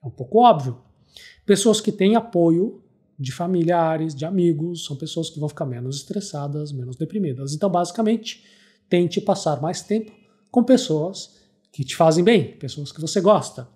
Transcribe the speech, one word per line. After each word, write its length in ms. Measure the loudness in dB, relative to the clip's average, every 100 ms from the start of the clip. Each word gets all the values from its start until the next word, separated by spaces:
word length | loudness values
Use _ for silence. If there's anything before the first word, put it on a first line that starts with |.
É 60 | -14
um 40 |
pouco 280 | -12 -2 4
óbvio. 420 | 6 4 0 -10 _ _ _ -20 -20 _ 0
Pessoas 360 | 2 4 2
que 100 | 0
têm 240 | 0 2 2
apoio 680 | 0 2 2 2 0 -6 _ _ _ _
de 140 | -10
familiares, 840 | -6 -4 0 2 2 2 0 -4 -6
de 80 |
amigos, 640 | -4 0 2 0 -4 -8 -10
são 100 | -10
pessoas 340 | -8 -6 -8
que 100 | -6
vão 100 | -8
ficar 160 | -6 -8
menos 320 | -6 -8 -10
estressadas, 760 | -8 -8 -8 -8 -6 -8 -8
menos 240 | -10 -10 -8
deprimidas. 580 | -6 -2 -4 -4 -8
Então, 160 | -2 0
basicamente, 760 | 0 -2 0 0 0 -4 -16 _ _ _ _ _
tente 320 | 2 2 0
passar 420 | -2 0 0 -2
mais 200 | -4 -6
tempo 320 | -4 -4 -4 _ _ _ _
com 140 | 0
pessoas 720 | 4 4 4 -2 -2 -8 -16 _ _ _ _
que 140 | -10
te 140 | -10 4
fazem 260 | 4 6
bem, 340 | 6 4 2 -8
pessoas 360 | -12 -10 -12
que 80 | -10
você 180 | -4 2
gosta. 480 | 4 4 2 -14 -18